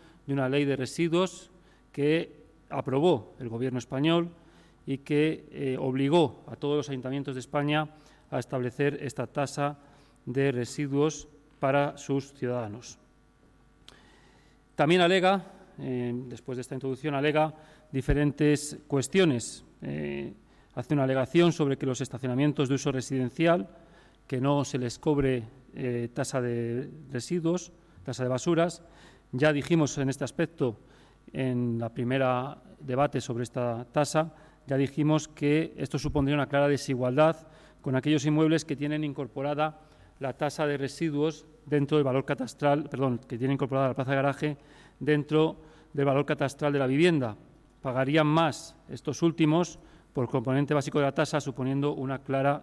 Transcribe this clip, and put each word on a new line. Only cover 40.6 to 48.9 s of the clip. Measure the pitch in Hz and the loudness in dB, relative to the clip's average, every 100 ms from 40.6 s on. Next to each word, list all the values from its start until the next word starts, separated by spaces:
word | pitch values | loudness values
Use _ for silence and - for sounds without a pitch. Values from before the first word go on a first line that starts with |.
| 151 | -2
de | 143 | -2
residuos | 135 - 165 143 151 151 - - - | -4 -4 -2 0 0 -2 -12 -20 -2
dentro | 147 139 156 | 0 4 4
del | |
valor | 135 131 | 4 2
catastral, | 135 143 - - 147 143 147 | 0 -4 -6 0 2 2 0
perdón, | 127 131 120 | -2 0 0
que | - 117 | -4 -4
tienen | 131 | 0
incorporada | 139 135 135 135 | 0 0 0 0
la | |
plaza | 143 131 | 0 -2
de | 139 | 0
garaje | 139 135 151 143 - - - - | 0 0 -4 -6 -12 -20 -20 -6
dentro | 135 151 143 151 160 - - - - | 0 0 2 2 2 0 -14 -20 -8
del | 143 139 | -2 2
valor | 135 | 2
catastral | 147 151 139 - 147 | 0 0 -2 0 0
de | 143 | 2
la | 131 | 2
vivienda. | 139 175 160 120 101 - - _ _ | 4 4 4 0 -6 -16 -20 _ _
Pagarían | 139 123 131 156 151 | -4 0 2 2 4
más | 156 165 - - - | 4 2 -2 -10 -20
estos | - | -16